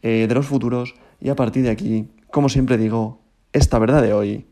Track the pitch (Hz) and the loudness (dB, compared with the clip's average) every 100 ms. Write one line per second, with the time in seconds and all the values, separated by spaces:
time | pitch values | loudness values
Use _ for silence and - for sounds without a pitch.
0 | 117 113 113 123 139 139 117 123 123 - | 0 0 2 0 0 -2 -2 -4 -6 -14
1 | - _ - 139 120 131 127 110 - 110 | -20 _ -6 -2 -2 0 -2 -2 -2 -4
2 | 107 _ _ 147 143 135 131 120 110 113 | -6 _ _ 0 0 0 0 0 0 -2
3 | 110 - _ _ _ 147 135 120 110 147 | -4 -8 _ _ _ 0 2 2 4 4
4 | 110 104 101 107 - | 4 2 -2 -6 -10